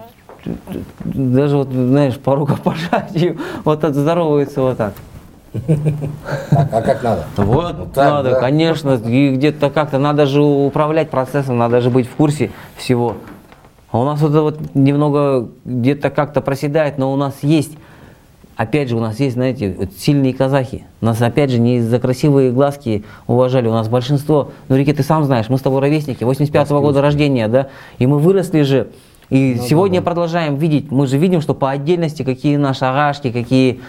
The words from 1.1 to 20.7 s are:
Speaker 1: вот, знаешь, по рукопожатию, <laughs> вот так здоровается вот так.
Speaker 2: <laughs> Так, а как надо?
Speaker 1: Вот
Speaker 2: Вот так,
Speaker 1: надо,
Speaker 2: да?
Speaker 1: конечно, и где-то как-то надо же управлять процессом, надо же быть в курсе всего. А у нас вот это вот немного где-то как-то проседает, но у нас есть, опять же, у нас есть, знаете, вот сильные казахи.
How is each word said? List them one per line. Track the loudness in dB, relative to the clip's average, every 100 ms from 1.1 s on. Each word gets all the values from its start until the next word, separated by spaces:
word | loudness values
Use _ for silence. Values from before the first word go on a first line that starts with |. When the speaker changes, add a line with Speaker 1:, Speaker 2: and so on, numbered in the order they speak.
| -4 0 2 2 0
Speaker 1:
вот, | -2
знаешь, | -2 0 2 0 -2
по | -2
рукопожатию, | -2 0 -2 -2 -4 -4 -4 -4 -2 -2 -2 -10
<laughs> | -6
вот | -2 0
так | 0
здоровается | 0 0 0 2 0 0 -2
вот | -2 0
так. | -4 -6 -18 -20 -20 -20 -12
Speaker 2:
<laughs> | -8 -2 0 0 -4 -8 -10 -10 -8 -2
Так, | 0 2
а | 0
как | 0 0
надо? | 0 -2 -4 -2
Speaker 1:
Вот | 2 2 0 -8
Speaker 2:
Вот | -6
так, | 2 2
Speaker 1:
надо, | 2 0
Speaker 2:
да? | 0
Speaker 1:
конечно, | 2 2 2 0 0
и | 0 2 2 2
где-то | 2 0 0 -2
как-то | 0 0 0
надо | 0 2 4
же | 4
управлять | 4 2 0 0 0 0 0
процессом, | -2 -2 -2 -2 0
надо | 2 2
же | 2
быть | 2 0
в |
курсе | 0 0 2 -4 -6 -20 -10
всего. | -2 0 0 -4 -12 -20 -20 -20 -20 _ -4
А | -2
у |
нас | 0 0
вот | 2
это | 2
вот | 0 -4 -4
немного | 2 2 4 2 2 2 0 -2 -12
где-то | -8 -2 0 0 -2
как-то | -2 -2 -2
проседает, | -2 -4 -2 0 -2 -2
но | -2
у | -2
нас | -4 -4
есть, | 0 0 0 -10 -20 -20 -20 -20 _ _ -16 -8
опять | -2 -2 -2
же, | -2
у |
нас | -4 -2
есть, | -4
знаете, | -2 -2 -2 -4 -4
вот | -8 -4
сильные | 0 2 2
казахи. | 0 0 0 -2